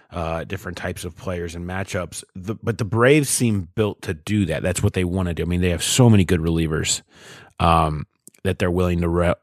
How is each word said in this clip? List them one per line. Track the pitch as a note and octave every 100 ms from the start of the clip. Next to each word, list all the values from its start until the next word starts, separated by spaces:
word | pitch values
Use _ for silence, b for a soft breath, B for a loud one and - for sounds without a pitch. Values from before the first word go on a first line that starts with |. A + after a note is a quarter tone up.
| B
uh, | F2 D#2+ E2
different | D#2 G2 F#2 E2+
types | F#2 F2+ F2
of | -
players | - F2 E2+
and | E2+ F2
matchups. | F#2 F#2+ F#2 E2+ - - F#2+
The, | F2+ G#2+
but | A2+ A2
the | G#2
Braves | A2+ B2 D3+ C3+
seem | - A#2+ G2+ E2+ -
built | G#2 -
to | - D#2+
do | F2 G#2 E2+
that. | D2
That's | F2+ F2
what | G2+
they | F#2
wanna | F2+ F#2 F2+ E2
do. |
I | E2+
mean, | F2
they | F2+
have | E2
so | - - A#2+
many | G#2 E2+
good | F2
relievers, | E2 E2 D#2+ D#2 - - - B B B B B
um, | E2+ E2 D#2+ D2+ C#2+ _ - -
that | F#2+ F#2
they're | F2+
willing | F2 F2+ F2
to | E2+
re-, | E2+ F2 -